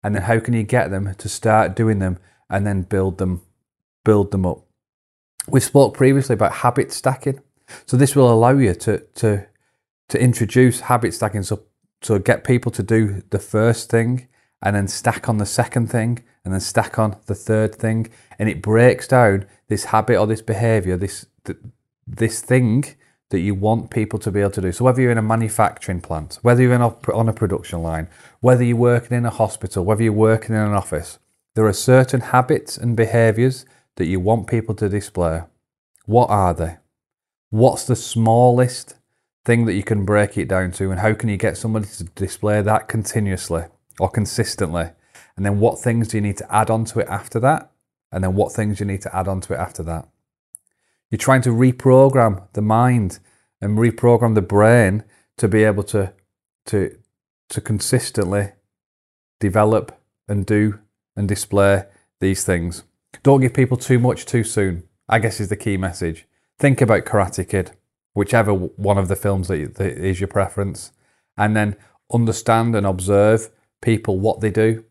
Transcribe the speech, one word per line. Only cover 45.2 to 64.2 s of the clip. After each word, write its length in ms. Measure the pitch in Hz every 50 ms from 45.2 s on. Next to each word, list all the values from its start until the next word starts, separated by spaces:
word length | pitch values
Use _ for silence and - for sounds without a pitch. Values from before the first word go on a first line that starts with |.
| - _ _
And 100 | - 98
then 140 | 101 101 101
what 200 | 107 120 - -
things 300 | - 123 113 117 117 113
do 80 | -
you 40 | 107
need 160 | 101 104 98
to 160 | - - - -
add 160 | 107 110 110
on 160 | 113 113 113
to 140 | - - 113
it 80 | - -
after 300 | - 101 - - - 117
that? 300 | 117 135 156 - - _ _ _ _ _ _ _ _ _
And 120 | - 92 92
then 120 | 92 92
what 160 | 101 113 - -
things 260 | - 107 104 104 101
you 60 | 104
need 160 | 98 98 95
to 140 | - - -
add 120 | 92 92
on 140 | 98 95 95
to 120 | - - -
it 40 |
after 260 | 65 87 - - - 82
that? 240 | 82 82 80 - _ _ _ _ _ _ _ _ _ _ - _ _ _ _ _ _ _ _ _ _
You're 100 | - 101
trying 220 | - - 131 131
to 80 | 123 127
reprogram 960 | 113 113 127 131 123 127 - 135 127 131 135 135 131 135 117 110 92 92 - _ _
the 80 | 104
mind 580 | 107 107 110 117 123 123 123 120 104 90 - - _ _ _ _ _ _ _ _
and 180 | - 101 107
reprogram 580 | 110 117 120 113 - - 120 120 110 120 113 107
the 60 | 107
brain 640 | 92 - 101 101 107 110 120 123 113 95 98 107 - _ _ _ _ _ _
to 120 | - - 107
be 160 | 107 107 107
able 180 | 107 101 104 98
to, 300 | - - 107 95 95 _ _ _ _ _ _ _ _ _ _ _
to, 300 | - - 101 92 - - _ _ _ _ _ _ _ _ _ _ _
to 100 | - 123
consistently 920 | - - 110 98 - - 131 127 - - - 113 101 90 98 101 101 98 _ _ _ _ _ _ _ _ _ _ _ _ _ _ _ _ _ _
develop 580 | 110 101 90 110 107 107 113 107 - - - _ _ _ _ _ _ -
and 160 | 104 101 92
do 340 | - 107 104 104 107 104 - _ _ _ _ _ _ _
and 100 | - 101
display 560 | 92 104 - - - - 101 98 101 98 98 98 - _ _ _ _ _ _
these 240 | - 95 95 - -
things. 380 | - 92 85 85 87 85 - - _ _ _ _ _ - - _
Don't 180 | 139 139 135
give 120 | 131 123 -
people 220 | 139 131 123 127
too 240 | 120 - - 127 120
much 260 | 120 127 - -